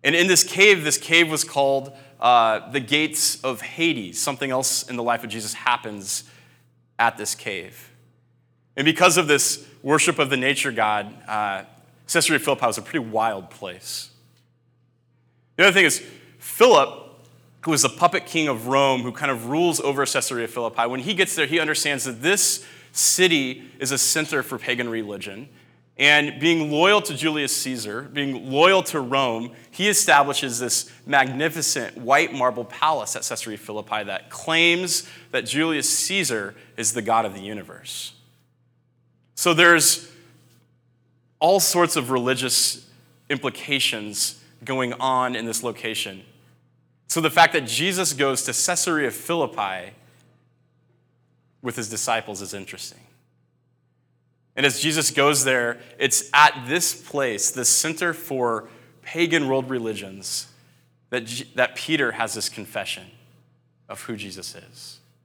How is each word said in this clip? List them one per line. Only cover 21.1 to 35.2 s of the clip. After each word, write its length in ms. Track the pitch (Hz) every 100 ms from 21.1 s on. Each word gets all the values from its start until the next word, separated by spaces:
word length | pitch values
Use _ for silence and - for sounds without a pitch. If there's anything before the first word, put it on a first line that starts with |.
gets 200 | 185 185
there, 120 | - 143
he 120 | 165
understands 460 | 156 151 151 139
that 160 | 127 117
this 440 | 143 196 - - - - -
city 680 | - - - 185 160 131 127 - -
is 120 | 131
a 80 | 135
center 440 | - 160 156 160
for 160 | 160 123
pagan 300 | - 123 120
religion. 600 | 113 104 101 101 98 143 - _ _ _ -
And 440 | 143 147 147 123
being 320 | 156 165 151
loyal 280 | 147 185 208
to 120 | 208
Julius 420 | 143 160 151 139 -
Caesar, 440 | 131 127 107 110
being 480 | 139 143 139 131 131
loyal 320 | 135 175 190
to 180 | - 156
Rome, 520 | 127 135 131 113 120 - -
he 180 | - 202
establishes 680 | 202 - - 143 139 135 117
this 320 | 123 - - - -
magnificent 880 | 139 131 131 160 160 139 143 113 -
white 380 | 120 139 165
marble 300 | 135 127 120
palace 500 | 117 - 151 156 107
at 80 | 131
Caesarea 360 | - 117 - 104
Philippi 440 | - 104 104 107
that 260 | 101 95 -
claims 800 | - - 160 170 170 180 - - -